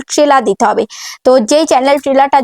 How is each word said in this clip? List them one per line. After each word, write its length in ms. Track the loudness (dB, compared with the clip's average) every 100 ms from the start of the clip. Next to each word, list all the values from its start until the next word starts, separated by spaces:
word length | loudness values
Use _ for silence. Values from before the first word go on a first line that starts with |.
| -2
ট্রেলার 300 | -2 2 2 0
দিতে 140 | -2 -2
হবে। 140 | -2 -6 -12 -18 -4 0
তো 60 | 2 2
যেই 160 | 0 0
চ্যানেল 240 | 0 0 -2
ট্রেলারটা 360 | 0 0 2 0